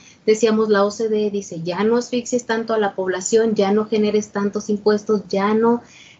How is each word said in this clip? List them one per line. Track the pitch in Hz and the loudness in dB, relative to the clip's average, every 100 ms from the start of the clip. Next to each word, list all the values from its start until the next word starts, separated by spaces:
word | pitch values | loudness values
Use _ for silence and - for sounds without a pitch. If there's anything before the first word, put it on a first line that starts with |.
| - - | -20 -4
decíamos, | - 220 226 220 220 | 0 2 4 2 2
la | 202 | 2
O | 202 | 2
C | 202 226 | 0 -2
D | 214 208 | 0 -2
E | |
dice, | 202 196 170 | -4 -8 -8
"Ya | 165 175 | -6 -2
no | 214 233 | 0 0
asfixies | 240 247 233 247 240 | -2 -6 -2 -4 -2
tanto | 226 226 | -4 -2
a | 220 | -2
la | 202 | -2
población, | 196 185 180 185 226 226 214 | -2 -4 -4 0 2 2 2
ya | 196 | 2
no | 208 214 | 2 0
generes | 214 208 214 208 | 0 0 0 -2
tantos | 202 202 208 214 | -4 -4 -4 -4
impuestos, | 208 208 208 208 214 - | 0 2 0 0 -2 -2
ya | 196 202 | -2 0
no, | 220 233 240 - - - | 2 2 0 -4 -20 -20